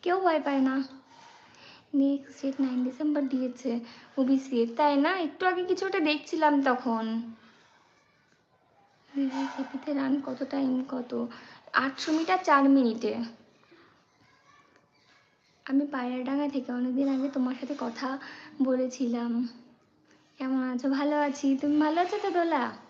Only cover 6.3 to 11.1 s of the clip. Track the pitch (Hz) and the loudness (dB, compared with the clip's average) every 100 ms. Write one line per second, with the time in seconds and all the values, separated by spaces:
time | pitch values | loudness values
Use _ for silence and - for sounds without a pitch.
6.3 | 320 302 285 269 247 254 226 220 226 233 | 2 4 4 2 0 0 -2 -2 -4 -6
7.3 | - - _ _ _ _ _ _ _ _ | -14 -20 _ _ _ _ _ _ _ _
8.3 | _ _ _ _ _ _ _ _ 277 269 | _ _ _ _ _ _ _ _ -4 -2
9.3 | 262 269 - 262 269 - 285 269 285 269 | -2 -6 -6 -8 -8 -4 -2 0 0 -2
10.3 | 254 269 277 269 254 262 254 240 | -8 -4 -2 0 -2 -2 -8 -6